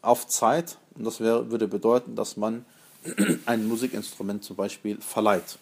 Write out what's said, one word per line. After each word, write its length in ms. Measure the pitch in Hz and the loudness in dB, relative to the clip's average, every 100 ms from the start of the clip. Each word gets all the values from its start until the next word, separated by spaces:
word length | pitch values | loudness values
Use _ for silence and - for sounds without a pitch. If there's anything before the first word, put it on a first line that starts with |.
auf 240 | - 120 - | 4 2 2
Zeit, 500 | - - 151 170 - _ - | 2 4 2 -2 -14 _ -6
und 80 | |
das 160 | 113 - | -6 0
wäre, 300 | 113 117 117 | 2 2 0
würde 160 | 113 104 | -2 0
bedeuten, 480 | 101 113 123 123 | 2 4 4 2
dass 220 | 113 107 - | -6 -6 -4
man 300 | 107 117 - _ - - | -4 -4 -12 _ -20 -16
<clears throat> 420 | 165 - 190 160 - | -10 0 0 0 0
ein 200 | 117 110 | 0 0
Musikinstrument 800 | 113 123 104 - - 101 101 | -2 -2 -4 -10 -8 -6 -6
zum 120 | - 98 | -8 -4
Beispiel 440 | 101 - 104 101 | -4 -4 -6 -6
verleiht. 580 | - 113 107 95 - - | -4 2 4 4 0 -18